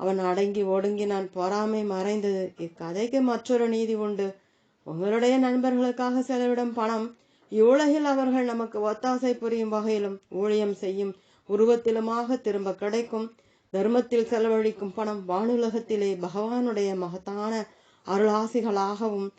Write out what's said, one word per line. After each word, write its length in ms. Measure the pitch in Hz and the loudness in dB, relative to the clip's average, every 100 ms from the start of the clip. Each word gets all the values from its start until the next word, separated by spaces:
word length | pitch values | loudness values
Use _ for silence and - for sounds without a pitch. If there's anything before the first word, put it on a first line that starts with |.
அவன் 180 | 185 190 | -2 0
அடங்கி 440 | 185 180 202 202 | 0 2 0 0
ஒடுங்கினான். 680 | 190 190 202 208 208 196 185 | 0 2 0 0 -2 -2 -4
பொறாமை 520 | 185 180 208 214 220 | -4 -2 0 0 -2
மறைந்தது. 680 | 208 190 196 214 202 190 180 - | -2 -2 -2 0 0 -2 -4 -8
இக்கதைக்கு 600 | 170 - 165 180 240 269 | -12 -10 -8 -4 -2 0
மற்றொரு 480 | 254 226 233 247 233 | 2 0 0 0 2
நீதி 260 | 226 226 | 0 0
உண்டு. 320 | 220 208 202 196 190 _ _ _ _ 151 | -2 -2 -2 -4 -6 _ _ _ _ -10
உங்களுடைய 520 | 160 196 220 247 262 | -4 0 2 4 4
நண்பர்களுக்காக 800 | 254 247 254 247 247 240 247 254 | 2 2 2 2 0 -2 -2 0
செலவிடும் 520 | 254 247 247 240 240 | 0 0 0 0 -2
பணம் 340 | 233 220 226 226 - _ _ - | -2 -2 -2 -6 -10 _ _ -4
இவ்வுலகில் 520 | 214 226 269 302 302 | 4 6 6 6 4
அவர்கள் 400 | 294 269 262 262 | 2 2 2 2
நமக்கு 340 | 247 233 226 214 | 0 -2 -4 -2
ஒத்தாசை 520 | 214 208 254 254 254 | -2 0 -2 0 0
புரியும் 360 | 240 226 226 220 | 0 -2 -2 0
வகையிலும் 520 | 214 220 214 202 196 - | 0 0 0 -2 -6 -8
ஊழியம் 440 | 180 208 214 208 | -2 0 2 0
செய்யும் 380 | 196 196 190 196 185 _ _ - | -2 -4 -2 -4 -6 _ _ -2
உருவத்திலுமாக 880 | 202 226 233 233 226 220 233 240 254 | 2 4 4 2 0 0 -2 0 -2
திரும்ப 340 | 220 202 196 | 0 -2 -2
கிடைக்கும். 520 | 180 208 220 233 220 226 - _ _ _ | -4 -2 -2 -2 -4 -6 -10 _ _ _
தர்மத்தில் 540 | 190 208 240 240 240 226 | -2 2 2 2 0 2
செலவழிக்கும் 680 | 233 226 220 220 214 202 | 2 2 2 0 -2 -6
பணம் 340 | 202 214 208 180 | -4 -4 -4 -2
வானுலகத்திலே 840 | 180 226 240 226 220 226 214 196 185 | 0 2 2 2 -2 -2 -2 0 -2
பகவானுடைய 800 | 175 190 220 247 247 208 196 190 | -4 -4 -2 0 0 0 0 -2
மகத்தான 560 | 175 185 190 202 214 226 202 _ _ _ - | -4 -8 -8 -6 -4 -4 -6 _ _ _ -4
அருளாசிகளாகவும் 1200 | 196 214 214 226 247 220 196 196 202 226 202 196 | 2 4 2 0 -2 0 0 0 -2 -4 -4 -6